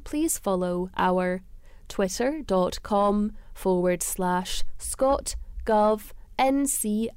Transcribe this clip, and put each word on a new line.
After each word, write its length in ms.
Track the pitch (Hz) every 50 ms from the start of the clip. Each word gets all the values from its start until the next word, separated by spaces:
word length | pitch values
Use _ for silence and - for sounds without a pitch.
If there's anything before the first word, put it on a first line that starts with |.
| -
please 340 | - - 302 311 - - -
follow 500 | - 208 190 180 180 180 180 180 185 185 -
our 460 | - 185 185 185 185 180 180 180 185 - - - - - - - - - -
twitter 540 | - - 196 185 - - 240 269 311 320
dot 380 | 262 - 190 185 180 - - - -
com 480 | - 214 202 202 202 202 208 208 214 - - - - -
forward 500 | - - 190 185 180 175 180 180 175 -
slash 580 | - - - 185 180 180 180 185 - - - - - - -
Scott 560 | - - - - 262 269 277 - - - - - - - - - -
Gov 480 | - 220 214 208 214 220 214 - - - - - - - -
N 300 | 254 269 277 277 285 277
C 420 | - - - 214 208 214 226 226 -